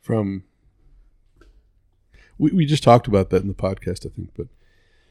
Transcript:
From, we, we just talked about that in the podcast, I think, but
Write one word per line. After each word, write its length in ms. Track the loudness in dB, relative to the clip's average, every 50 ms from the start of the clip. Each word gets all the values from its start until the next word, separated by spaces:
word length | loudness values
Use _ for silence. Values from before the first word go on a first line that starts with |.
From, 420 | _ -4 -4 -2 -2 -4 -6 -10 -12 _ _ _ _ _ _ _ _ _ _ -20 _ _ _ _ _ _ _ _ _ _ _ _ _ _ _ _ _ _ _ _ _ _ _ -20 _ _ _ -2
we, 140 | 0 2
we 140 | 2 2 2
just 180 | 2 0 2 4
talked 240 | 6 6 6 4 2
about 220 | 0 0 0 2
that 120 | 0 -2
in 60 | 0 -2
the 60 | -6
podcast, 520 | -6 -6 -6 -6 -6 -8 -10 -10 -10 -10
I 40 | -14
think, 220 | -14 -14 -16 -14 _
but 120 | -14 -14 -14 _ _ _ _ _ _ _ _ _ _ _ _